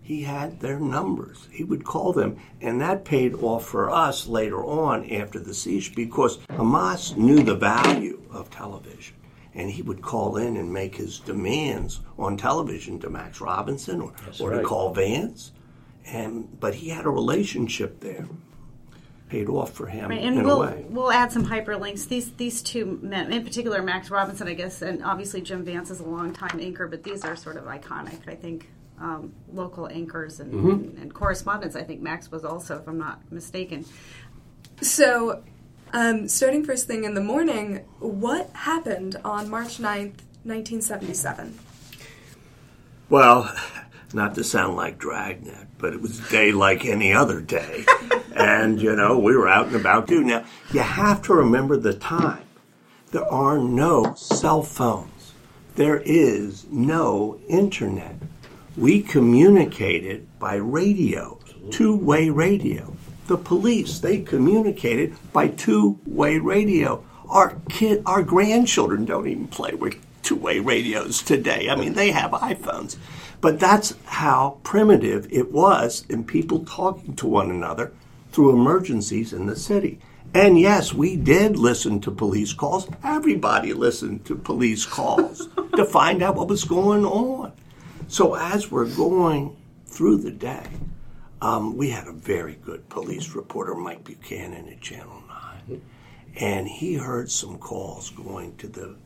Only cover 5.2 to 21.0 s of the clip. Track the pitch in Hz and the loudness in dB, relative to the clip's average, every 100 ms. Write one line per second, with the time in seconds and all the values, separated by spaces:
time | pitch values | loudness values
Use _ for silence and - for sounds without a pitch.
5.2 | 101 - 92 98 - 95 - - 113 147 | -6 -10 -10 -10 -4 -4 -4 -6 -4 0
6.2 | 123 - - - 113 151 185 180 - 101 | 0 0 -10 0 2 2 0 -4 -6 2
7.2 | 117 147 113 95 101 117 - 120 104 - | 8 8 6 2 2 4 2 2 -4 -10
8.2 | - 104 - - 101 98 - - - - | -14 -16 -14 -14 -14 -14 -18 -20 -20 -20
9.2 | - - - - 95 123 - - - 113 | -20 -20 -16 -10 -8 -8 -8 -8 -6 -4
10.2 | 101 104 120 107 87 95 95 - 92 - | -2 -2 -4 -4 -6 -6 -8 -8 -12 -12
11.2 | - 101 101 143 147 113 - - - - | -10 -6 -2 -2 -2 -4 -8 -8 -14 -8
12.2 | 101 98 123 151 143 85 - 90 - - | -6 -4 -2 -2 -4 -10 -12 -12 -10 -12
13.2 | 87 - - 95 117 139 - 175 - - | -14 -12 -6 -6 -6 -8 -8 -10 -10 -14
14.2 | - - 98 - - - 92 90 98 131 | -18 -8 -4 -4 -2 -2 -2 -2 0 0
15.2 | 226 - - - - - - - - 117 | -4 -10 -20 -20 -20 -20 -20 -20 -14 -10
16.2 | 113 117 104 - 110 - 160 160 156 131 | -8 -10 -12 -6 -6 -6 -10 -6 -4 -2
17.2 | 117 - 202 - 113 - - - 104 92 | 0 0 -2 -4 -6 -4 -8 -8 -14 -12
18.2 | - 160 - - - - - - - - | -14 -16 -20 -20 -20 -20 -20 -20 -20 -20
19.2 | - 117 104 139 - - 95 110 101 226 | -10 -6 -4 -4 -6 -10 -12 -10 -8 -4
20.2 | 247 254 277 277 233 - - 240 | -2 2 2 2 0 -6 -10 -4